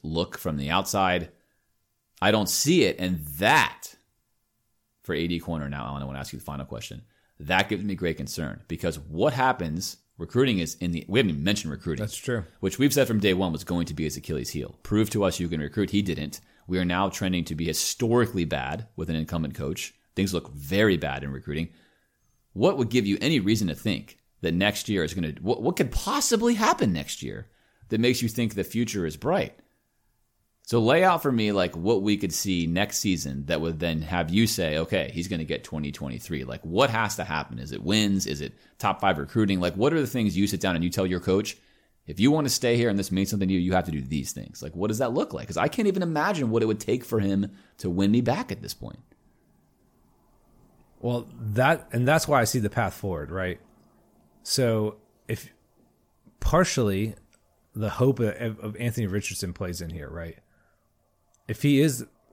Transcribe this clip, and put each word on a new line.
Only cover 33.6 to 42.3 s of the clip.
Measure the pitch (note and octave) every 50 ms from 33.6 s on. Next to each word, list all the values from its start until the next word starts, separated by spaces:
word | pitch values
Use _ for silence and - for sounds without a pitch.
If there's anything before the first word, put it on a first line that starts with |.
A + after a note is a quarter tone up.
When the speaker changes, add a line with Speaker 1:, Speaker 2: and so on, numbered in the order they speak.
Speaker 1:
would | D#2+ E2 E2 D2+
then | E2+ E2+ D#2+ D#2
have | D#2 D#2 F2+ F2 E2 D#2+
you | F2 G#2+ A2+ -
say, | - - F2 D#2 D2+ D#2
"Okay, | D#2+ - - F#2 C#2+ - -
he's | F2 F2 F#2
gonna | G2 E2 D#2
get | D2 D2+ C#2 -
twenty | - E2 D#2 D2 C#2+ C#2
twenty-three." | - D2 C2+ A#1+ A#1+ - - E2 C2+ B1+
Like, | B1 A#1+ - -
what | D#2+ E2+ G#2 C#3 B2
has | A2 A2 A2 G2+ -
to | - -
happen? | - D#2 D2+ - - A#1 A#1
Is | C2 -
it | B1 G1+
wins? | - E2 G#2 A2 G#2+ G2+ G2 F#2+ - -
Is | D2+ C#2+
it | D2 - - - _ _ _ -
top | - G2+ F#2+ -
five | G#2 G2 F2+ D2
recruiting? | C#2+ - - A2+ G#2+ G2 G2 F2+
Like, | F2+ F2 E2
what | F#2+ A#2 D3+ E3
are | D#3+
the | C3+
things | A#2+ - B2 G#2+ G2+ D#2+
you | F2+ G2+
sit | G2 G2 F2
down | - F#2+ F2
and | D#2+ F2
you | F2+
tell | - - F#2+ F#2
your | F2+ F2
coach, | - F#2 F#2 G2 G#2 - - - _ _ _ _ _ _ _ _ _
"If | - D#2 E2+
you | G#2+ C#3